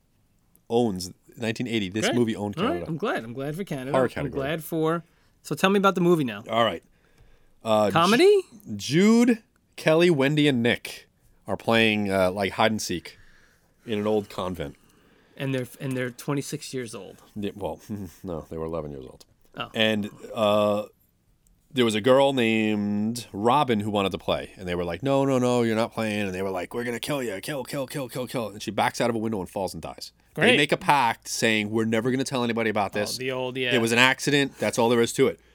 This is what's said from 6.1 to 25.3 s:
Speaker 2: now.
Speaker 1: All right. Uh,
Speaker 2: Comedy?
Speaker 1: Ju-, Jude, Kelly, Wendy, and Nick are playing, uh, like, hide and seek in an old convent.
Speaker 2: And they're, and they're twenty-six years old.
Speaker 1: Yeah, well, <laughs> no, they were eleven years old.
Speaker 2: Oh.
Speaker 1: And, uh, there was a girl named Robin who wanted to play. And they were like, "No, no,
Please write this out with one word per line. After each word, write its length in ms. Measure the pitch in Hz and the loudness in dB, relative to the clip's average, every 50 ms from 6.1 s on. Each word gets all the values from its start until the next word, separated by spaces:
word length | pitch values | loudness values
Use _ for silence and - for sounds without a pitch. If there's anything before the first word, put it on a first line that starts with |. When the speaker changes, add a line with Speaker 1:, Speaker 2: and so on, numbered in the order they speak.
| 175 160 135 | 4 4 2
Speaker 2:
now. 200 | 117 101 104 - - | -2 -6 -8 -6 -2
Speaker 1:
All 140 | 110 117 117 | 0 2 2
right. 180 | 101 90 - - _ _ _ _ _ _ - - _ - _ _ _ _ _ - | 2 0 -4 -10 _ _ _ _ _ _ -20 -20 _ -20 _ _ _ _ _ -2
Uh, 260 | 110 107 107 107 98 | 2 4 4 4 4
Speaker 2:
Comedy? 520 | - 165 170 190 226 285 359 403 415 381 - _ 240 - - - 107 | 4 4 4 4 6 6 6 6 6 4 2 _ -10 -20 -14 -12 -12
Speaker 1:
Ju-, 480 | 101 95 107 143 175 202 220 226 233 240 | -10 -4 0 2 4 6 6 6 6 6
Jude, 160 | 247 220 - - _ _ _ _ _ _ | 4 2 0 -4 _ _ _ _ _ _
Kelly, 340 | - - 160 160 165 175 180 | -2 2 2 4 6 4 4
Wendy, 360 | 160 131 131 143 151 151 147 | 4 4 2 2 4 4 4
and 160 | 147 131 117 | 4 4 4
Nick 460 | 117 120 95 - - - - - - _ _ _ _ _ _ _ _ 110 | 2 2 0 0 -4 -10 -14 -16 -18 _ _ _ _ _ _ _ _ -8
are 80 | 95 | -8
playing, 540 | - - 117 117 113 110 110 107 107 104 98 | -4 0 2 4 4 4 4 2 2 0 0
uh, 200 | 95 95 92 92 | 2 2 2 2
like, 200 | 92 104 98 90 | 2 -2 -4 -2
hide 200 | - - 110 113 | 0 2 2 2
and 100 | 110 104 | 2 0
seek 360 | - - 90 85 - - - - - - - _ _ _ _ _ _ _ _ _ _ | -4 -4 -6 -6 -8 -12 -18 -20 -20 -20 -20 _ _ _ _ _ _ _ _ _ _
in 140 | 120 107 104 | -6 -4 -2
an 60 | 104 | 0
old 220 | 107 107 107 101 - | 0 0 0 -2 -4
convent. 460 | - 104 92 92 90 85 73 71 - _ _ _ _ _ _ _ _ _ _ _ _ | -6 -8 -6 -6 -6 -6 -8 -10 -12 _ _ _ _ _ _ _ _ _ _ _ _
Speaker 2:
And 180 | - 143 135 131 | -8 -6 -4 -4
they're, 120 | 127 123 - - - | -6 -6 -8 -12 -10
and 120 | 147 131 131 | -8 -6 -6
they're 140 | 127 127 123 | -4 -6 -6
twenty-six 640 | 120 - - 147 143 143 - - 151 143 - - - | -8 -8 -6 -4 -4 -4 -4 -6 -10 -12 -10 -10 -10
years 180 | 127 120 107 113 | -10 -10 -10 -12
old. 280 | 101 90 92 92 - - - - | -14 -16 -16 -18 -20 -20 -16 -10
Speaker 1:
Yeah, 140 | 107 101 98 - | -8 -6 -6 -6
well, 240 | 107 95 78 78 - - - 107 95 | -6 -8 -8 -8 -10 -10 -10 -10 -10
<laughs> 220 | 95 85 - - - | -10 -12 -14 -12 -10
no, 220 | 92 85 76 76 - | -8 -8 -8 -10 -10
they 60 | 82 80 | -10 -8
were 60 | 80 | -8
eleven 260 | 80 85 80 76 73 | -6 -6 -6 -8 -8
years 140 | 71 67 64 | -10 -14 -14
old. 200 | 62 - - - _ _ _ _ _ - | -18 -20 -20 -20 _ _ _ _ _ -14
Speaker 2:
Oh. 120 | 127 117 107 - | -14 -12 -6 -2
Speaker 1:
And, 360 | 113 110 110 110 104 101 104 - - - - - | 0 2 2 2 0 -2 -6 -10 -14 -16 -10 -2
uh, 500 | 117 107 104 104 107 104 104 101 - - - _ _ _ _ _ _ _ _ _ _ _ _ _ _ _ _ | 0 2 4 4 4 2 2 0 -2 -4 -8 _ _ _ _ _ _ _ _ _ _ _ _ _ _ _ _
there 120 | - 127 120 | 0 2 2
was 100 | 113 104 | 2 2
a 60 | 107 | 2
girl 320 | 101 131 127 139 139 139 | 4 6 6 6 6 4
named 920 | 139 127 113 113 110 110 107 107 107 104 104 104 104 104 107 113 120 120 - - - | 4 2 2 4 4 2 2 2 0 0 -2 -2 -2 -2 -2 -2 -4 -6 -10 -10 -6
Robin 460 | 98 107 120 131 147 147 123 113 104 | 0 2 2 4 4 2 2 0 0
who 100 | 104 110 | 0 0
wanted 220 | 101 101 98 92 | 0 0 0 0
to 60 | 92 90 | -2 -4
play. 340 | - 98 82 67 69 - - | -2 -2 -2 -2 -4 -8 -14
And 100 | - 95 | -10 -6
they 80 | 90 87 | -4 -4
were 100 | 90 87 | -2 -4
like, 180 | 87 85 - | -4 -6 -4
"No, 240 | 135 139 139 139 139 | -2 0 0 2 2
no, 120 | 139 | 2